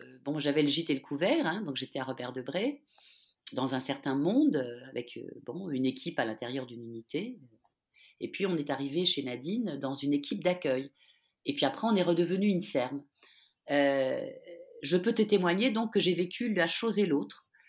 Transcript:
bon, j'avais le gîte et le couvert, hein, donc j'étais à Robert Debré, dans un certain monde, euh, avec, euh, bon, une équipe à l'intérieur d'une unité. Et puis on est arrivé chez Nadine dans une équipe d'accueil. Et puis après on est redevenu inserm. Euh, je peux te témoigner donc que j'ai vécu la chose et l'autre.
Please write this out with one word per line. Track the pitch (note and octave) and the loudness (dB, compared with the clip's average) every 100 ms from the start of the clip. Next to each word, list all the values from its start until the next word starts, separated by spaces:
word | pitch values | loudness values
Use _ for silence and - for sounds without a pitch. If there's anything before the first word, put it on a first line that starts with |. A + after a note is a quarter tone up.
| B2+ B2+ | -10 -12
bon, | - D3+ | -4 -2
j'avais | D3 C#3+ | 2 4
le | D3 | 4
gîte | C#3 D#3+ | 2 0
et | |
le | C3+ | -2
couvert, | - C#3+ F3+ E4 G#3+ | -2 0 2 4 2
hein, | F3+ | -2
donc | F#3 B2+ | -4 -6
j'étais | - C#3 | -6 -6
à | |
Robert | B2+ B2+ B2 | -6 -6 -6
Debré, | B2+ B2 E3 A#3+ C#4+ _ _ - - - _ - | -8 -4 -2 -2 -4 _ _ -20 -20 -20 _ -10
dans | - B2+ C3 | -4 -2 -2
un | |
certain | C3 C3+ C#3+ C3+ | -2 -4 -2 0
monde, | D3+ B3 D4+ D#3+ | 2 4 4 2
euh, | B2 A#2+ C3 | -2 -8 -10
avec, | A#2+ A#2+ A2+ | -8 -8 -10
euh, | - A#2 - | -12 -12 -10
bon, | C#3+ F#3+ | -8 -6
une | C3+ C3 | 0 0
équipe | B2+ E3 - | 0 -6 -2
à | |
l'intérieur | A#2 A2 B2 C3+ B2 | -2 -4 -6 -6 -8
d'une | A#2 | -10
unité. | A#2 A#2 - D3 A3 A#3 B2 A2 _ _ _ _ - _ | -12 -12 -8 -6 -6 -10 -18 _ _ _ _ _ -20 _
Et | - | -10
puis | - | -4
on | F#3+ E3+ | -2 -2
est | D3 | -2
arrivé | C3+ C#3 D3+ | -4 -2 0
chez | F3 - | 0 0
Nadine | B2+ B2 C#3+ A3 G#3+ C#3 | -4 -6 -4 -4 -4 -4
dans | C3+ | -4
une | C3+ C#3 | -4 0
équipe | C#3+ C#3+ G3+ | 0 0 -2
d'accueil. | F3+ F3+ D3 C3 C3+ - _ _ _ _ - | 0 0 0 0 -2 -14 _ _ _ _ -6
Et | |
puis | C#3+ | 0
après | C#3 - A3 | 0 0 2
on | |
est | G#3 | 4
redevenu | F3 E3+ E3+ F#3+ G#3 | 4 4 2 2 2
inserm. | F3+ - C#3+ B2 C#3 - _ - - _ _ - | 2 0 0 0 -4 -10 _ -20 -20 _ _ -2
Euh, | C#3+ C#3 C#3 C3 C3 - - - - - - | 4 4 4 2 0 -4 -10 -16 -18 -18 -10
je | - F3+ | 0 2
peux | F#3+ | 4
te | A3+ | 2
témoigner | G#3+ G3 F3+ F3+ B3 | 4 6 6 4 4
donc | G#3+ A3+ | 2 2
que | G3+ | 2
j'ai | E3+ | 4
vécu | E3+ F3+ - A#3+ | 2 0 -2 -2
la | F#3+ E3 | 2 2
chose | - A#3 G3 | 2 0 2
et | G3 | 4
l'autre. | C#3+ C#3+ - _ _ | 2 0 -10 _ _